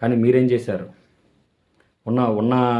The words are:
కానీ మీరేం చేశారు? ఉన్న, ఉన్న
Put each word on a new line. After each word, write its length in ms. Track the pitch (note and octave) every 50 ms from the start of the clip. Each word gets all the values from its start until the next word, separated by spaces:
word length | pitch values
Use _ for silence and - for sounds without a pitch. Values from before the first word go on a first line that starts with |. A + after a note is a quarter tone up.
కానీ 140 | A#2 A#2+ B2
మీరేం 340 | A#2 A2+ B2 B2+ B2+ B2+ B2
చేశారు? 380 | B2 A2 - - G2 F2+ F2 - - _ _ _ _ _ _ _ _ _ _ _ _ _ _ _ _ _ _ _ _ _ -
ఉన్న, 140 | A2+ A#2+ B2+
ఉన్న 340 | B2 A2 G#2+ G#2 A2 A#2+ B2+ B2+ B2 B2 A#2+ A#2